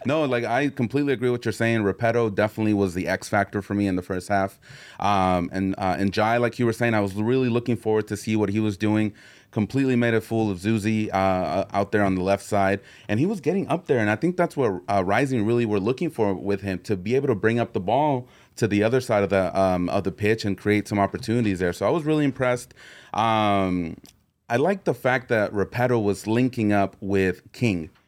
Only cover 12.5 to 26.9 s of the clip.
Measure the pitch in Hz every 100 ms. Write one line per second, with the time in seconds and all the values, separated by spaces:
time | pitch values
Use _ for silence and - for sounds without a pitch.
12.5 | 101 95 98 - - - 110 180 208 143
13.5 | 190 143 143 - 127 104 107 165 180 170
14.5 | 147 117 87 - 101 90 107 139 127 104
15.5 | 120 113 104 104 - 170 - 101 92 98
16.5 | 101 101 90 - 98 98 135 135 104 113
17.5 | 120 113 110 92 127 151 127 123 - _
18.5 | - 110 101 110 127 120 104 98 98 90
19.5 | 87 95 90 90 98 92 - 104 113 104
20.5 | 92 104 104 - 104 98 92 - 120 107
21.5 | 87 90 85 101 165 151 151 143 123 127
22.5 | 123 - - - - - - 113 110 104
23.5 | 98 95 90 82 - - _ _ _ -
24.5 | 120 165 196 - 123 131 127 - 113 101
25.5 | 101 95 117 123 120 101 92 104 117 127
26.5 | 120 104 101 95